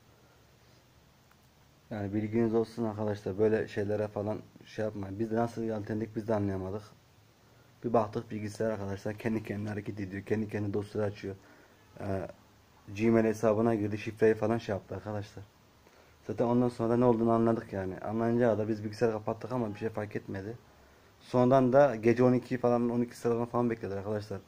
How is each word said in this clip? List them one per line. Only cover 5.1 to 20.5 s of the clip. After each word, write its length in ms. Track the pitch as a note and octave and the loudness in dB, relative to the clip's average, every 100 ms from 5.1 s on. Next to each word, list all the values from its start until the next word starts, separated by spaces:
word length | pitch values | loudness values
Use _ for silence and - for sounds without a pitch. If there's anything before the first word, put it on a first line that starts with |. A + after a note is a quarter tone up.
| F#2+ | -6
Biz 120 | A2+ | -2
de 40 | A2 | 0
nasıl 260 | A#2 A#2 | -2 -2
yeltendik 540 | A2 A2 G2+ G#2+ A2 A2+ | -6 -4 -4 -6 -6 -6
biz 120 | G#2 | -2
de 80 | G#2+ | 0
anlayamadık. 480 | G2+ F#2+ F#2+ G#2 G#2 - _ _ _ _ _ _ _ _ | 0 -2 -6 -8 -12 -20 _ _ _ _ _ _ _ _
Bir 100 | A#2+ | 0
baktık 380 | A#2 G#2 A#2+ A2+ | 2 2 -2 -6
bilgisayar 380 | G#2+ G#2 - A2+ | -6 -6 -2 -2
arkadaşlar 480 | G#2+ G2 G2 A2 G#2+ | -2 -4 -6 -6 -4
kendi 260 | A#2 A2 | -2 -2
kendine 260 | G#2+ G#2 G#2+ | -4 -6 -6
hareket 300 | G#2 G2+ G#2 | -6 -8 -8
ediyor. 240 | F#2+ G2 | -8 -6
Kendi 260 | - G#2+ G#2+ | -2 -2 -2
kendine 240 | G#2+ G#2 | -4 -2
dosyaları 380 | G#2 G2+ G#2+ G#2 | -4 -4 -2 -4
açıyor. 240 | G2+ G2+ G2 - - - _ _ - | -4 -10 -12 -16 -20 -20 _ _ -10
Ee, 280 | G2+ G2 - - - _ _ _ - G2+ | -6 -4 -6 -12 -20 _ _ _ -12 0
Gmail 280 | A2+ A2+ A2 | 4 6 4
hesabına 500 | G#2+ A2+ G#2+ A#2 A2+ | 2 2 4 2 2
girdi, 220 | G#2 G#2+ | 0 -4
şifreyi 380 | - G#2 A2 A2 | -6 2 4 4
falan 220 | G#2+ A2+ | 2 0
şey 180 | - G2 | -2 -6
yaptı 200 | - G2 | -6 -10
arkadaşlar. 480 | G#2+ G#2 G2+ - G2+ _ _ _ - - - _ - | -8 -8 -8 -14 -20 _ _ _ -20 -20 -20 _ -8
Zaten 180 | A2 A#2+ | -2 2
ondan 240 | A#2+ B2 | 4 2
sonra 200 | A#2+ A#2 | 0 0
da 80 | A#2 | 4
ne 80 | B2 | 6
olduğunu 260 | A2+ A#2 | 6 4
anladık 420 | A2+ A#2 A2+ - | 4 4 2 -2
yani. 260 | G2 F#2 F2+ | -6 -6 -6
Anlayınca 580 | - A2 A#2 A#2+ A#2+ G#2 | -6 -2 0 2 4 2
da 100 | G#2+ | 0
biz 160 | A2 | -4
bilgisayarı 300 | G#2+ G#2+ A#2+ | -6 0 0
kapattık 380 | A2 G#2+ A2+ A2 | 0 -4 -6 -4
ama 220 | B2+ A2 | -4 -4
bir 60 | G#2 | -4
şey 100 | A2 | -6
fark 260 | G#2+ G#2 G#2+ | -4 -6 -8
etmedi. 420 | - G2 G2 | -8 -8 -8